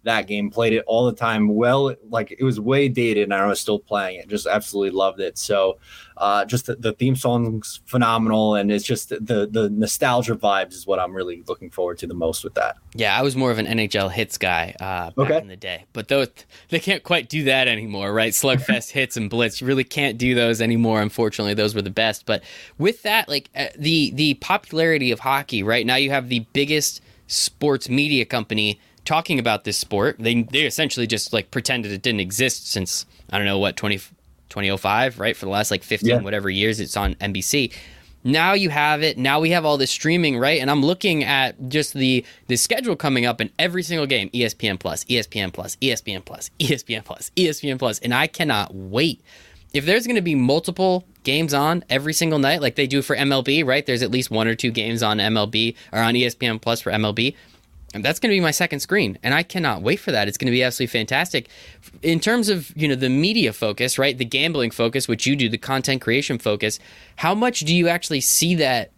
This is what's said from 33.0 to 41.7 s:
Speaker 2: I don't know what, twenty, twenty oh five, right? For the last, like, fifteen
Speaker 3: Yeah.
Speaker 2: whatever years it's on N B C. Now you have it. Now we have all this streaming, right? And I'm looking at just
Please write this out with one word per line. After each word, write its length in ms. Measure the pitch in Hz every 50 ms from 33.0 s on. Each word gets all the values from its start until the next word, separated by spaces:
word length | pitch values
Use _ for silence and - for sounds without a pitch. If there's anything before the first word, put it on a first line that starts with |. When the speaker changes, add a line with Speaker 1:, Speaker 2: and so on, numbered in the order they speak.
| - _ - _ - -
Speaker 2:
I 80 | - 98
don't 80 | 101
know 120 | 98 98 98
what, 180 | 101 98 90
twenty, 220 | - - 104 104 95 - - - _ _ - - _ _ _
twenty 200 | - 104 101 95
oh 60 | 98
five, 420 | 95 - 98 101 113 127 135 117 107
right? 180 | 98 110 113
For 100 | - -
the 40 | 95
last, 200 | 98 101 107 -
like, 120 | 104 92 -
fifteen 280 | - 110 104 104 113
Speaker 3:
Yeah. 100 | 120 123
Speaker 2:
whatever 280 | 107 98 104 104 98 98
years 300 | 95 95 104 110 110 104
it's 180 | 98 - -
on 200 | 104 101 95 - -
N 120 | 98 101 98
B 80 | 95
C. 320 | 92 - - 147 131 113 - - - - - - - - - - _
Now 280 | 123 139 156 165 185 196
you 160 | 208 196 170
have 340 | 147 147 147 151 151 147 156
it. 140 | 156 -
Now 240 | 107 127 135 139 151
we 100 | 160 165
have 140 | 175 175 160
all 140 | 151 147 139
this 120 | 131 120
streaming, 480 | - - - 151 170 175 170 151 135 117
right? 220 | 123 139 160 156
And 100 | 131 135
I'm 120 | 147 151 135
looking 420 | 151 185 180 - 202 170 151 139
at 440 | 107 143 135 131 127 - - 135
just 260 | 127